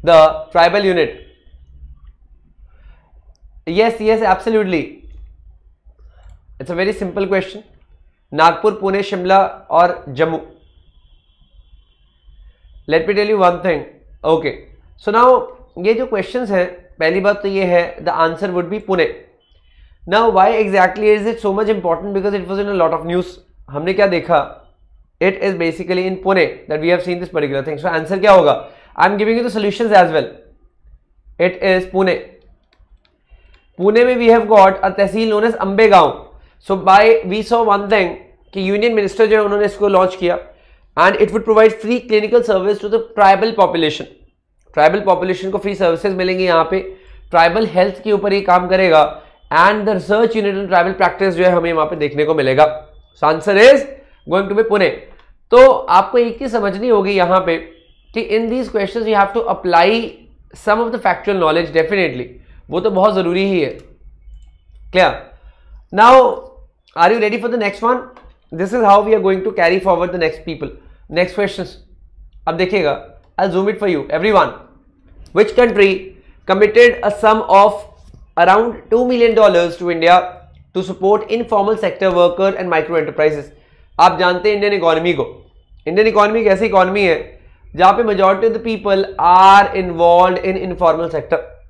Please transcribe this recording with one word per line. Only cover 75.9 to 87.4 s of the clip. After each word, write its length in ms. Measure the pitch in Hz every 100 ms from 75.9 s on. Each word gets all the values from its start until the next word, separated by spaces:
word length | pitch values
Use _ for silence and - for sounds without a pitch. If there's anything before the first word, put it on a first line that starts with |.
| 190 - - _ _ -
committed 500 | 190 208 226 240 -
a 80 | 208
sum 320 | 208 220 220
of 420 | - 190 208 208 - _ - - - -
around 440 | 175 202 233 214 -
two 140 | 226 247
million 280 | 247 233
dollars 420 | 226 208 175 170 170
to 120 | 175
India 260 | 165 165 180 180 - - - _
to 80 | 185
support 480 | 185 180 190 208 214
informal 460 | 226 233 214 196 214
sector 340 | 196 185 190
worker 380 | 175 175 175 190
and 160 | 190 185
micro 280 | 165 156 165
enterprises? 500 | 151 147 156 151 139 _ _ _ _ -
आप 200 | 175 165
जानते 300 | 180 180 202
हैं 80 | 208
इंडियन 160 | 208
इकोनॉमी 380 | 202 165 160 170
को, 120 | 156 - - - _ _ - -
इंडियन 200 | 180 220
इकोनॉमी 340 | 208 208 226
एक 60 | 214
ऐसी 200 | 190 220
इकोनॉमी 360 | 190 185 196
है 140 | 190 156 - -